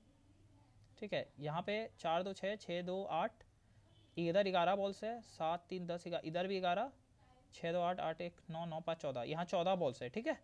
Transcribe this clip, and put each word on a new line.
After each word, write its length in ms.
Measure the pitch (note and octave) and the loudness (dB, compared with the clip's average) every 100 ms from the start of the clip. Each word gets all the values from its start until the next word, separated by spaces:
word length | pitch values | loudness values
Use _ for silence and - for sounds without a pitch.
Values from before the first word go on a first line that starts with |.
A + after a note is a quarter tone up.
| - - - - - - - - - - | -20 -20 -20 -20 -20 -20 -20 -20 -20 -12
ठीक 160 | G#3 | -4
है। 180 | D3+ - - | -2 -4 -6
यहाँ 220 | D3 E3 | -4 -2
पे 280 | - G#3+ A3+ - | -2 -2 -4 -4
चार 240 | E3 E3+ | 0 2
दो 100 | G3 | 0
छः, 240 | F#3+ F#3+ G#3+ | -2 -4 -4
छः 260 | - F3 | -4 -4
दो 220 | F3+ F#3+ | -2 -4
आठ, 280 | - D#3+ A3 - - _ - - - - - - | -2 0 -2 -4 -20 _ -20 -20 -20 -20 -10 0
इधर 240 | E3+ F#3+ | 4 4
ग्यारह 340 | G3 F3+ E3+ G3+ | 4 4 6 4
बॉल्स 280 | G3 G3 | 2 -2
है, 160 | G#3+ A#3 | -6 -6
सात 460 | - - D#3+ F3 - | -10 -4 0 -2 -4
तीन 180 | F3+ F3 | -6 -4
दस, 180 | E3+ E3+ | -6 -4
ग्या-, 180 | E3+ | -4
इधर 220 | D#3+ E3+ F#3+ | -2 -2 0
भी 140 | F#3+ | 2
ग्यारह, 320 | F3+ F#3 C4+ - _ - - - - | 2 2 0 -6 _ -20 -20 -20 -20
छः 180 | - E3+ | -6 0
दो 80 | F3 | 2
आठ, 200 | F3 F#3 | 2 2
आठ 200 | D#3+ D#3+ | -2 -2
एक 200 | F3 - - | -6 -8 -8
नौ, 140 | D#3+ E3+ | -6 -4
नौ 140 | D#3+ | -4
पाँच 180 | E3 E3 | -2 -2
चौदह, 240 | D3 C3 | -2 -2
यहाँ 220 | B2 D#3 | -2 -2
चौदह 300 | F3 F#3 F3 | 2 2 4
बॉल्स 280 | F#3 D3 B2 | 4 2 0
है, 60 | B2 | -4
ठीक 180 | A3 C#4+ | -2 -2
है। 120 | C#4+ | -2